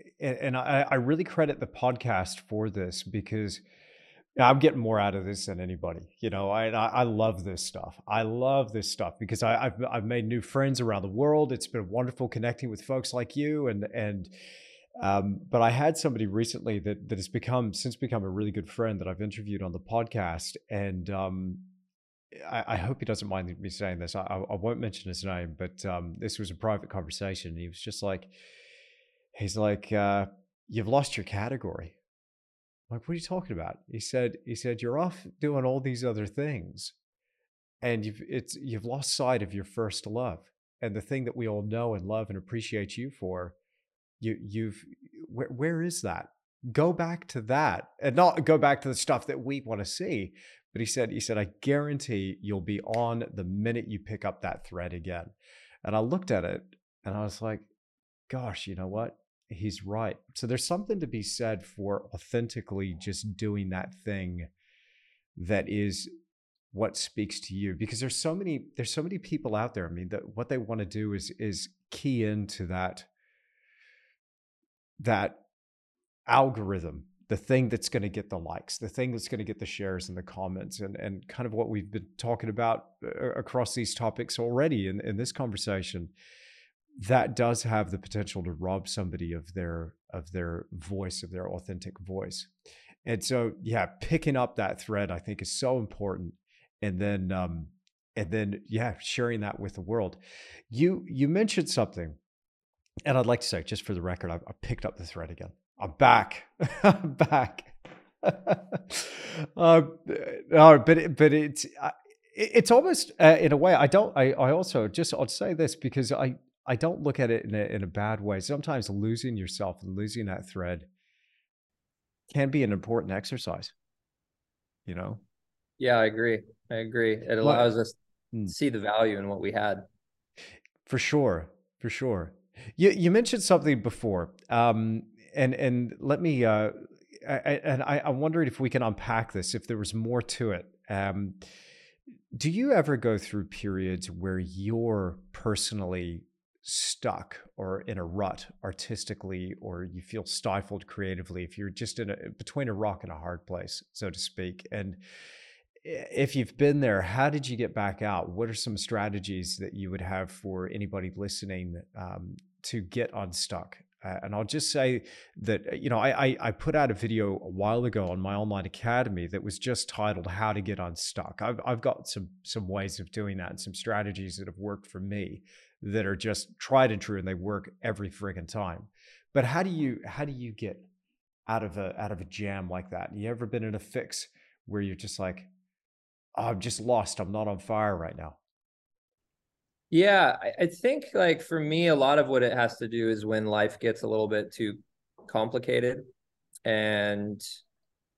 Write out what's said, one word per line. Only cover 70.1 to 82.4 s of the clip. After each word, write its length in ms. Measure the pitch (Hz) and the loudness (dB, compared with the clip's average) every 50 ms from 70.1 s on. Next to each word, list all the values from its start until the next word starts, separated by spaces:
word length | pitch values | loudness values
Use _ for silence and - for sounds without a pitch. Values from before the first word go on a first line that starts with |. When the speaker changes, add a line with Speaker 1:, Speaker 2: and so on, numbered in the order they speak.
Speaker 1:
that 260 | 107 98 - 92 98 | -6 -8 -8 -8 -8
what 140 | 107 120 - | -8 -4 -2
they 80 | 143 127 | -2 -4
wanna 260 | 117 98 113 110 104 | -2 -4 -4 -4 -4
do 300 | 85 90 107 107 107 101 | -4 -4 -4 -4 -2 -4
is, 160 | 98 - - - - | -4 -6 -8 -10 -6
is 320 | 113 107 95 92 - - - _ _ _ | -4 -4 -4 -4 -8 -10 -14 _ _ _
key 340 | - - - 143 131 120 110 | -16 -6 -2 -2 0 2 2
into 420 | 104 107 104 101 98 - - 95 | 0 0 -2 -2 -4 -6 -8 -6
that, 400 | 85 92 92 92 90 90 - - _ _ _ _ _ _ _ _ _ _ _ _ _ _ _ _ _ _ _ _ _ _ _ _ _ _ _ _ _ _ _ _ _ _ _ _ _ _ _ | -6 -4 -2 -2 -4 -4 -8 -16 _ _ _ _ _ _ _ _ _ _ _ _ _ _ _ _ _ _ _ _ _ _ _ _ _ _ _ _ _ _ _ _ _ _ _ _ _ _ _
that 380 | - 120 113 98 101 - - - _ _ _ _ _ _ _ _ _ _ _ _ _ _ _ _ _ | 0 2 2 2 2 0 -2 -6 _ _ _ _ _ _ _ _ _ _ _ _ _ _ _ _ _
algorithm, 800 | - 120 127 135 135 123 110 104 95 98 92 80 82 73 76 - - _ _ _ _ | 4 6 6 6 6 2 -2 -2 -2 -2 -2 -4 -6 -8 -10 -14 -18 _ _ _ _
the 80 | 110 | -4
thing 320 | 98 - - 135 131 127 110 | -4 2 4 4 4 4 4
that's 200 | 107 113 - - | 0 -2 -2 -2
gonna 200 | - 120 101 104 | -2 -2 -2 -2
get 200 | 92 107 101 - | -4 -6 -8 -6
the 80 | 98 87 | -8 -8
likes, 400 | 82 80 85 - - - - - | -6 -8 -8 -10 -8 -10 -10 -8
the 100 | 117 104 | -8 -8
thing 240 | - - 127 127 120 | -4 -2 -2 -2 -2
that's 160 | 113 - - | -4 -6 -6
gonna 160 | - 110 107 | -6 -6 -4
get 140 | 101 107 - | -6 -6 -8
the 80 | 107 | -8
shares 420 | 98 - - 101 95 95 90 90 - | -10 -8 -6 -4 -4 -4 -4 -6 -6
and 80 | 92 | -10
the 60 | 90 90 | -10 -10
comments, 580 | - - 92 95 92 92 92 95 95 - - | -12 -10 -8 -6 -6 -6 -6 -8 -10 -10 -10
and, 160 | 104 98 98 | -10 -8 -8
and 300 | - - 101 98 92 - - | -8 -6 -6 -8 -8 -12 -14
kind 180 | - - 123 | -10 -8 -6
of 60 | 120 107 | -4 -2
what 160 | 110 113 113 | -2 -2 0
we've 200 | 110 104 98 101 | -2 -4 -4 -4
been 160 | 104 110 92 - _ - | -8 -10 -10 -10 _ -8
talking 320 | - 120 120 110 | -2 -2 -2 -2